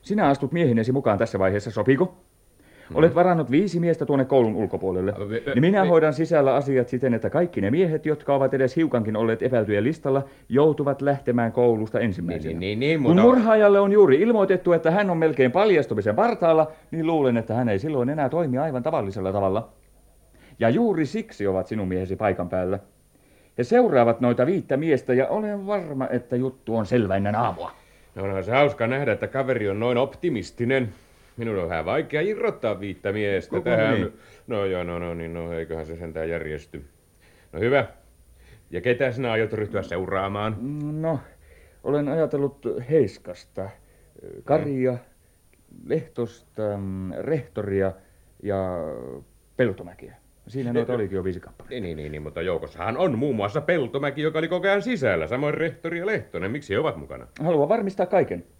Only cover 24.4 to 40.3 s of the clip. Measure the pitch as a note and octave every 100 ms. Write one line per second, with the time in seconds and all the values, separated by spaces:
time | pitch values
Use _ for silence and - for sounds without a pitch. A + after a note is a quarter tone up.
24.4 | C3 F#3 - C#3 D#3+ C3 - B2 C3+ G#3
25.4 | G#3+ G3+ G3 G#3 E3 C3+ C3 B2 - B2
26.4 | C3 B2+ - A2+ G2 B2 G2+ G2 G2+ G#2
27.4 | A#2 F2 E2+ - _ _ _ - G2 F#2+
28.4 | F#2 B2+ D3 - A#2 C3+ C3+ G2+ G#2 C3+
29.4 | B2+ A#2 G2+ G2+ A#2+ B2 C#3 - F3 A#2+
30.4 | F2 - A#2+ C3+ A#2 - _ _ _ -
31.4 | A#2 G2 E2+ E2 D#2+ C#3 D#3 D3+ F#3 G#3
32.4 | A#3 - A#2 G2 G2+ F2+ G2+ G#2 G2+ F#2+
33.4 | - F3+ C#3+ A2+ A2 A2 F2+ - - -
34.4 | - A2 G2 F2+ F2 F2 F2 E2+ E2 E2+
35.4 | E2+ E2 E2 D#2+ D#2 E2 E2+ D#2+ D#2+ E2
36.4 | D#2 D2+ - D2 C#2 _ _ _ _ _
37.4 | _ D#2 A#2 C#3 A#2 - _ _ _ _
38.4 | - - _ F2+ B2 A#2+ C3+ A#2+ B2 A2
39.4 | G#2+ G#2+ G#2 G2+ E2+ F2+ F2+ F#2 G2